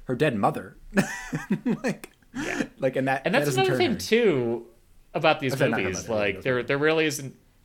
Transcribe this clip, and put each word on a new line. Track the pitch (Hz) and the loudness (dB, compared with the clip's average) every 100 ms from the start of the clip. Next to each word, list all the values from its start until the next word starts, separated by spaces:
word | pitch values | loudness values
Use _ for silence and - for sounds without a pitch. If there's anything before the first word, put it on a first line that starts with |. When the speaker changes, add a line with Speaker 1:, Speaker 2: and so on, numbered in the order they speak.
| - | -6
Speaker 1:
her | 127 | 0
dead | 151 113 | 0 2
mother. | 120 156 - - - | 0 -2 -10 -16 -4
<laughs> | 196 - - - - - 202 254 202 | -2 -2 -4 -8 -8 -4 -2 0 -2
Like, | 254 - - _ _ | -2 -6 -10 _ _
Speaker 2:
Yeah. | 247 302 - - - | -8 -6 -4 -6 -2
Speaker 1:
like, | 131 135 | -2 0
and | 131 | 0
that, | 131 - | 0 2
Speaker 2:
And | |
Speaker 1:
that | 233 294 | 2 2
Speaker 2:
that's | - | 2
Speaker 1:
doesn't | 381 | 2
Speaker 2:
another | 349 | 2
Speaker 1:
turn | |
Speaker 2:
thing | 339 | 2
Speaker 1:
her. | 202 - 226 226 | 0 2 4 4
Speaker 2:
too | 143 117 117 - - _ - - | 4 0 -2 -6 -20 _ -20 -8
about | 170 156 151 | 0 2 4
these | 135 135 | 0 0
Speaker 1:
That's | 135 | 0
not | - | 0
her | 92 | -2
Speaker 2:
movies. | 92 90 | -4 -4
Speaker 1:
mother, | 107 | -2
Speaker 2:
Like, | 101 95 | 0 -2
Speaker 1:
her | |
Speaker 2:
there, | 131 127 | -2 -2
there | 120 139 | 0 0
really | 151 160 160 | 2 2 0
isn't, | 139 135 - _ _ | -2 -8 -14 _ _